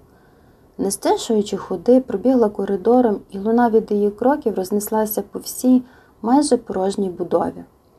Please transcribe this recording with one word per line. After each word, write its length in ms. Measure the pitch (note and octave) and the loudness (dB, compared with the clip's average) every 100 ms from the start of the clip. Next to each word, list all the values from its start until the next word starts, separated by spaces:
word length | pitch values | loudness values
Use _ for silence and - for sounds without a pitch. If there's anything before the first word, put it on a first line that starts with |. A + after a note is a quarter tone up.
| _ _ _ _ _ _ _ - | _ _ _ _ _ _ _ -6
Не 120 | G3 | -6
стишуючи 640 | - D#4 G4+ - G#3+ G#3 G3 | -2 -2 -2 0 0 -2 -6
ходи, 440 | - F3+ G3+ C4 | -8 -2 4 4
пробігла 480 | C4 F#3+ B3 C4 G#3+ | 2 -2 2 2 2
коридором, 720 | G#3 G3 G3 A3 B3 A#3+ G3+ - | 0 -4 -2 2 4 4 0 -6
і 80 | G3 | -6
луна 320 | G#3+ A#3 A#3+ | 0 2 4
від 200 | A3 G#3+ | 2 2
її 200 | G#3 G#3 | 0 0
кроків 440 | G#3 B3+ D4 A3+ | 0 0 0 -2
рознеслася 680 | G3 F#3 G#3 G3+ A3 G#3+ G3+ | -4 -4 -4 -2 -2 -2 -4
по 160 | G3 - | -8 -10
всій 440 | - - B3+ B3+ B3 - _ _ | -12 -2 2 2 2 -16 _ _
майже 340 | A3 C#4 D4 A#3+ | 0 2 2 0
порожній 540 | - F#3+ F#3+ G3 F#3+ | -2 -4 -2 -2 -4
будові. 540 | F3 E3+ E3+ E3 E3+ - _ _ | -6 -2 -2 -2 -8 -18 _ _